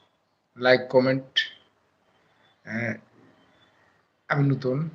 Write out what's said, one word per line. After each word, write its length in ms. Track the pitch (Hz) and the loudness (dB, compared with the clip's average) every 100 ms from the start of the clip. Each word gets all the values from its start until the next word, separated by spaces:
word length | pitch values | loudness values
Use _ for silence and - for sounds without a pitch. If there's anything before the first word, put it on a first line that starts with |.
| _ _ _ _ _ 120 | _ _ _ _ _ -2
লাইক 240 | 127 127 127 | 2 2 4
কমেন্ট, 640 | 131 127 135 135 - - - _ _ _ _ _ _ _ _ _ _ 101 | 2 2 0 -4 -6 -6 -10 _ _ _ _ _ _ _ _ _ _ -10
আহ, 280 | 113 117 110 - _ - _ _ _ _ _ _ _ _ _ - | -6 -6 -8 -14 _ -20 _ _ _ _ _ _ _ _ _ -4
আমি 220 | 151 139 | 0 0
নতুন, 400 | 131 127 135 165 | 0 -2 -4 -6